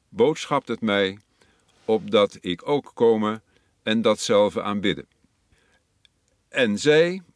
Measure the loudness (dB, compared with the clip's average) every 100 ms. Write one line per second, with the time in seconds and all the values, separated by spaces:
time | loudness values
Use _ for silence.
0 | _ 0 0 0 -4 -4 -4 -6 0 0
1 | 0 -4 _ _ _ _ _ _ -2 -2
2 | 0 0 0 -2 -10 -8 -4 -4 -6 0
3 | 2 2 -2 -4 _ _ _ _ -4 0
4 | 0 0 0 2 2 -2 -6 -4 -4 -4
5 | -10 _ _ _ _ _ _ _ _ _
6 | _ _ _ _ _ -2 0 2 2 4
7 | 2 -2 -14